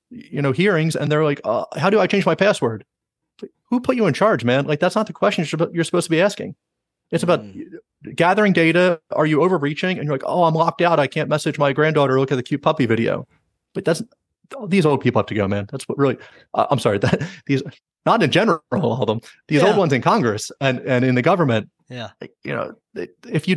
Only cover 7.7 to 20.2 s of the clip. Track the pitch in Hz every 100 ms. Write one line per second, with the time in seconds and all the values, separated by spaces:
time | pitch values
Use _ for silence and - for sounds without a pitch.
7.7 | - - _ - 143 165 202 208 170 165
8.7 | 165 180 170 - - 156 151 170 180 143
9.7 | 151 185 185 147 139 - 170 165 156 165
10.7 | - 170 160 139 156 143 151 165 147 143
11.7 | 139 156 151 139 131 135 131 127 143 160
12.7 | 156 120 113 110 92 - _ _ _ _
13.7 | 151 156 160 226 _ _ _ _ 269 208
14.7 | 190 151 139 123 120 - 107 98 101 104
15.7 | 135 - - 139 113 - - _ - -
16.7 | 139 117 101 - - 151 - - 135 -
17.7 | - _ _ - 226 - 214 220 165 -
18.7 | 220 120 117 113 110 - - - 147 208
19.7 | 208 170 131 156 220